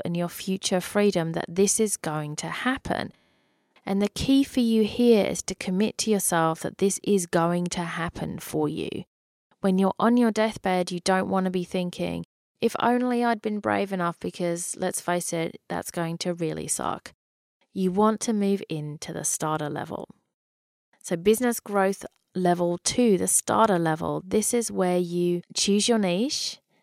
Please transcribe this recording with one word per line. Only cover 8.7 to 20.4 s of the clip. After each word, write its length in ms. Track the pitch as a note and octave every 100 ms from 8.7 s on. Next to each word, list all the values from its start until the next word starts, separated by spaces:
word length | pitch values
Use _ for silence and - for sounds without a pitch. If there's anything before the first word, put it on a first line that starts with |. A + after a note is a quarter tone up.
| - D2+ - - _ _ _ _ _
When 160 | G3 F#3
you're 180 | G3 -
on 200 | A3+ B3
your 140 | A#3
deathbed, 600 | G#3+ A3 - F#3+ F#3 F3+
you 80 | F3
don't 300 | - F#3 G3
want 160 | F#3+ F#3
to 60 |
be 120 | F#3
thinking, 640 | F3+ F#3 F3 - E3+ E3+ E3+ _ _ -
if 140 | A3+ -
only 440 | A#3 B3 B3 A#3+
I'd 180 | A#3+ A3
been 180 | G#3+ G#3
brave 320 | G#3+ G3+ G3+
enough 280 | F#3+ F3 -
because, 560 | F3+ - F3 E3+ - -
let's 220 | F#3 -
face 320 | - F3 -
it, 240 | E3 D#3+ - -
that's 240 | F3 -
going 260 | F3 E3 E3
to 140 | F3+
really 340 | E3+ D#3 D#3 D#3
suck. 460 | - - - - _ _ _ _ _ _
You 180 | F#3+ F#3
want 300 | F#3 G#3+ G#3+
to 120 | -
move 300 | G#3+ G3 G3 -
into 420 | D#3 D3+ D3+ -
the 120 | E3 -
starter 440 | - D#3 D#3 D3
level. 400 | D3 E3 - - - _ _